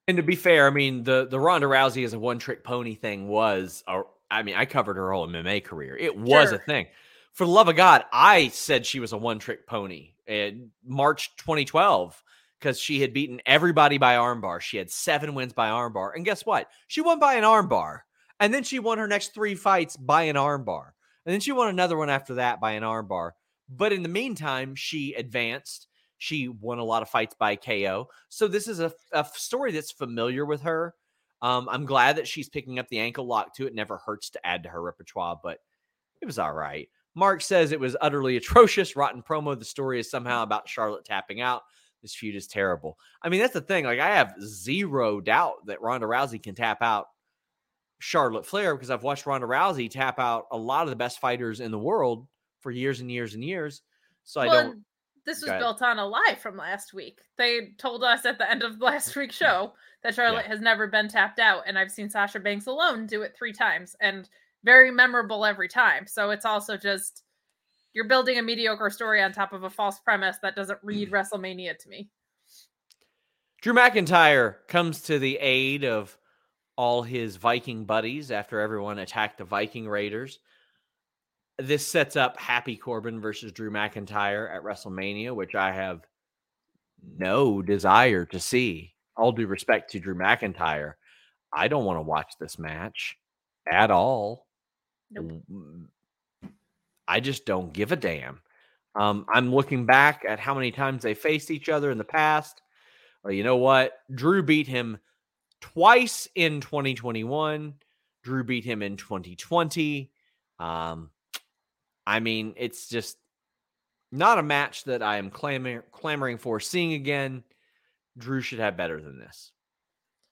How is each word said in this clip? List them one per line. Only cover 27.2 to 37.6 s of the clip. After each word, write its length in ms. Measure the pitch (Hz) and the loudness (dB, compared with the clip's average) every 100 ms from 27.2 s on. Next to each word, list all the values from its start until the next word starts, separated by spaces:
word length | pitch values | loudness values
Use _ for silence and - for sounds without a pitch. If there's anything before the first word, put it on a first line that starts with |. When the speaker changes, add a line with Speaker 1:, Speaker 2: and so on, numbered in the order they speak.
| 113 - | -2 0
Speaker 1:
by 180 | 107 101 | 0 0
K 340 | - 107 98 | -2 -2 -2
O. 200 | 95 131 _ _ | -2 -6 _ _
So 180 | - 214 | -2 -2
this 200 | 196 208 | 0 -4
is 120 | 185 | -4
a, 140 | 165 165 _ | -6 -6 _
a 140 | 160 147 - | -4 -4 -8
story 360 | - 247 269 | -6 -4 -4
that's 200 | 156 147 | -4 -8
familiar 540 | - 135 117 117 127 147 | -10 -8 -4 -2 -2 -4
with 160 | 147 | -4
her. 340 | 151 160 170 - _ _ _ _ | -4 -4 -6 -10 _ _ _ _
Um, 260 | 120 123 123 | 0 0 0
I'm 160 | 123 143 | -4 2
glad 300 | 135 131 151 | 4 6 4
that 120 | 131 | -2
she's 200 | - 135 | -8 -10
picking 320 | 151 131 127 | -10 -10 -10
up 80 | 123 | -6
the 120 | 117 | -6
ankle 260 | 113 120 123 | -4 -6 -4
lock 280 | 113 - | -2 -2
too. 140 | - 131 | -6 -8
It 80 | 110 | -6
never 220 | 104 95 | -8 -8
hurts 320 | - 104 - | -8 -10 -10
to 160 | - 87 | -10 -6
add 160 | 90 | -6
to 60 | 85 | -6
her 120 | 85 | -10
repertoire, 560 | 87 - 85 - 87 85 | -10 -10 -12 -8 -6 -6
but 160 | 87 73 _ _ _ _ _ _ | -10 -12 _ _ _ _ _ _
it 40 | 269 | -10
was 140 | 113 | -4
all 140 | 80 | -4
right. 360 | 76 73 73 69 _ _ 160 | -4 -6 -8 -14 _ _ 0
Mark 260 | 196 190 | 0 0
says 300 | - 190 | 0 2